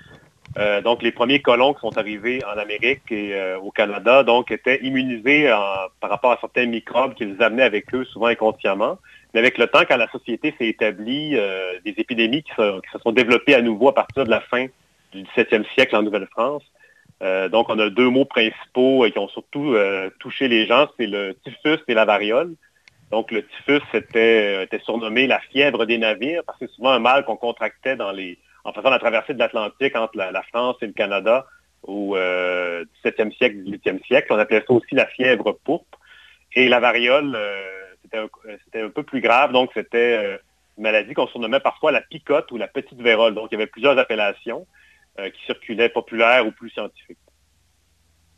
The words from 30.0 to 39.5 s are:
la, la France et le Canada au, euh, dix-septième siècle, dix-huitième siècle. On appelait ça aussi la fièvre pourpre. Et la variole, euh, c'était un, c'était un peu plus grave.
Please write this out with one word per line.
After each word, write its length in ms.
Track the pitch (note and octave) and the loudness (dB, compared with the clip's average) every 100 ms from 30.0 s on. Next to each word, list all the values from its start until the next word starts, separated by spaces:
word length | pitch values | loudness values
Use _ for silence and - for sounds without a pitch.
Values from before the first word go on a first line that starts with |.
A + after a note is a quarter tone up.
| A2+ G#2 | -4 -4
la, 160 | F#2+ | -6
la 100 | F#2 | -6
France 340 | - A#2 B2 B2 | -6 -4 -4 -4
et 60 | A2 | -10
le 80 | |
Canada 520 | F#2 G#2 G2 G2 B2 - _ _ _ | -4 -2 0 2 0 0 _ _ _
au, 320 | - G2+ G2+ G2 | -12 -8 -4 -2
euh, 640 | F#2 F2+ F2+ F2+ F2 E2+ E2 | -2 -2 -2 -2 -4 -6 -12
dix-septième 360 | _ B2+ - G#2+ | _ -6 -2 -4
siècle, 280 | - - G#2 | 0 -2 -2
dix-huitième 380 | F#2+ G#2 G#2+ F#2+ | -10 -6 -6 -6
siècle. 280 | - C3 - | 0 0 2
On 80 | A2 | 0
appelait 260 | G#2 A2 - | 4 2 4
ça 60 | |
aussi 220 | B2 - | 2 2
la 120 | C3+ A2 | 0 0
fièvre 460 | - C3 A#2 G#2+ | 0 2 2 0
pourpre. 460 | - - E3+ - - _ - - _ _ A#2+ | -4 -4 -6 -6 -20 _ -20 -20 _ _ 2
Et 120 | B2+ | 4
la 120 | B2 | 4
variole, 560 | A#2+ A#2 A#2+ C#3 C#3+ A#2 | 4 2 2 2 2 -4
euh, 260 | G#2 G2 F#2+ F#2+ F#2+ F#2 | -6 -6 -10 -16 -18 -20
c'était 160 | F#2+ A2+ | _ -10
un, 80 | G#2+ - A2 G#2 | -8 -12 -20 -20
c'était 160 | _ A2+ | _ -10
un 100 | G#2+ | -8
peu 140 | - | -8
plus 160 | D3 C3 | -6 -2
grave. 320 | A2+ A#2+ C#3+ | 2 4 4